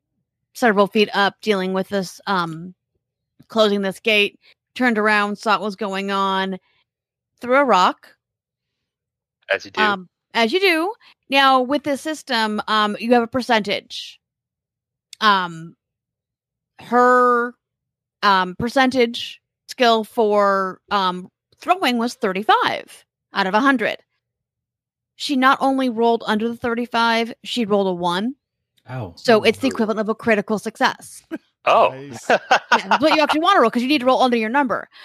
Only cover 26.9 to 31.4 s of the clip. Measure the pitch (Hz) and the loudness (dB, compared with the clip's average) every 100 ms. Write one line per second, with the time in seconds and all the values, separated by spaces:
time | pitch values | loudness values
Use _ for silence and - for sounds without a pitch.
26.9 | 233 233 226 233 - - - 214 202 190 | 0 0 0 -2 -8 -8 -4 0 2 0
27.9 | 180 180 175 220 285 _ _ _ _ - | -2 -2 -2 -4 -8 _ _ _ _ -14
28.9 | 127 101 - - 220 208 214 262 - 214 | -10 -10 -4 2 4 2 0 -2 -2 -2
29.9 | 214 214 220 - 214 196 214 - - 240 | -2 -4 -4 0 0 0 -6 -6 -2 -2
30.9 | - - - - 320 | -2 -12 -20 -16 -16